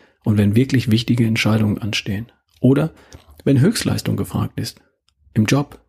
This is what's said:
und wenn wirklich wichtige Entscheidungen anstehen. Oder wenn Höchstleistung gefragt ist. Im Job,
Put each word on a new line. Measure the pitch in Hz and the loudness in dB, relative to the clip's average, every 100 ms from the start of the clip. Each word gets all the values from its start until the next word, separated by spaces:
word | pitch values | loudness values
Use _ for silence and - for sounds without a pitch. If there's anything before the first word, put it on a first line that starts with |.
| _ _ | _ _
und | 107 104 | -2 2
wenn | 101 | 2
wirklich | 113 135 127 107 | 2 2 0 0
wichtige | 110 - 120 113 | 0 0 0 2
Entscheidungen | 110 104 110 104 98 | 0 0 2 0 -2
anstehen. | 104 - - 101 120 _ _ _ | -4 -6 -6 -8 -10 _ _ _
Oder | 127 139 160 - _ - _ - | 2 2 0 -6 _ -20 _ -6
wenn | - 135 | 0 2
Höchstleistung | 170 226 - 104 - 107 | 2 0 -4 -4 -2 -4
gefragt | - - - - | -4 -4 -6 -6
ist. | - - _ _ _ _ _ | -12 -14 _ _ _ _ _
Im | - 107 | -2 0
Job, | 135 143 - | 0 -2 -10